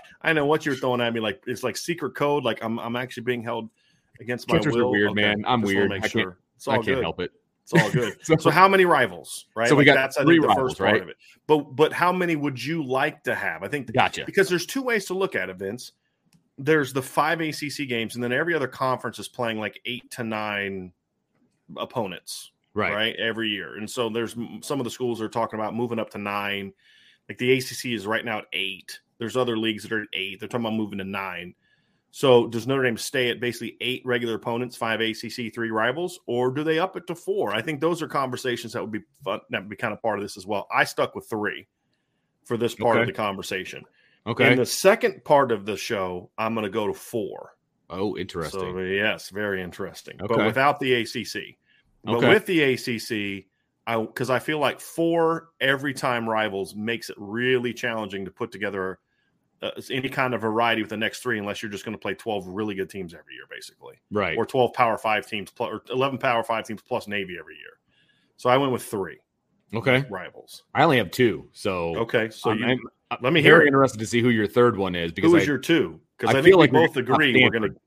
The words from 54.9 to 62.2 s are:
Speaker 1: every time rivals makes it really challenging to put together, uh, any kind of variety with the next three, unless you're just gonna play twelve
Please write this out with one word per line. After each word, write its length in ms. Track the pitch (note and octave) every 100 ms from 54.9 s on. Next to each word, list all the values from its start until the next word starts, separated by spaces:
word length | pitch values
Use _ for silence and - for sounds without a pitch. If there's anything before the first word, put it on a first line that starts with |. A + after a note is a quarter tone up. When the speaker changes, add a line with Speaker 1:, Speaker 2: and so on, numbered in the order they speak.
| - E3 E3+ D#3+ E3 - _
Speaker 1:
every 360 | C3 C#3 C#3+
time 340 | C3 C#3+ A#2+ A2+
rivals 460 | A2 G#2+ G2 F#2
makes 340 | G#2 A2 A#2 -
it 80 | -
really 540 | G2+ A2 B2+ B2+ A#2+
challenging 540 | A2+ B2 A2+ G2+ G2 F#2
to 40 |
put 220 | - A#2
together, 460 | G2 G2+ G2 F#2 F2+ _ _ _ _ _ _
uh, 80 | - - -
any 200 | C3 C3+
kind 240 | C3+ B2+
of 80 | A#2
variety 400 | A2 A2 A#2 A2
with 80 | G#2
the 80 | G#2+
next 240 | G#2+ -
three, 160 | B2 A2
unless 240 | G2+ G2+
you're 100 | A2
just 140 | G2 A#2
gonna 100 | G2+
play 160 | G#2
twelve 340 | F#2+